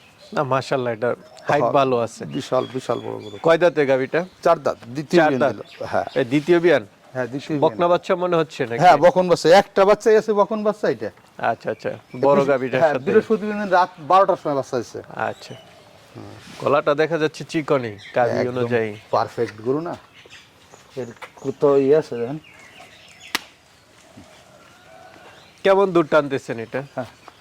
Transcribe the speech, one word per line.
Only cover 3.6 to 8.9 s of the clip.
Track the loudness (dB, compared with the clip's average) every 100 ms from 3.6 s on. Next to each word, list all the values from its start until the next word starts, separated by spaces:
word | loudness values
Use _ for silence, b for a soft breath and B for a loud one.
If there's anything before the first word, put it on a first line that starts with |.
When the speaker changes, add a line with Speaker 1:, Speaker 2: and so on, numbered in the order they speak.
| 2 2 2
Speaker 1:
গাভীটা? | 0 0 -4 -4 -2
Speaker 2:
চার | 0 0
দাঁত, | -2 -6 -8
দ্বিতীয় | -12 0 2
Speaker 1:
চার | 2
Speaker 2:
বিয়ান | 2
Speaker 1:
দাঁত। | 0
Speaker 2:
দিল। | -2 -12 -14 -6
হ্যাঁ। | -4 -2
Speaker 1:
এই | -2
দ্বিতীয় | -2 0 2 2
বিয়ান? | 4 2 0 _ _
Speaker 2:
হ্যাঁ, | -8 -6
দ্বিতীয় | -8 -6 -2
বিয়ান। | -2
Speaker 1:
বকনা | 0 0
বাচ্চা | 0 0
মনে | -2 0 0
হচ্ছে | -2 -4 -6
নাকি? | 4
Speaker 2:
হ্যাঁ, | 6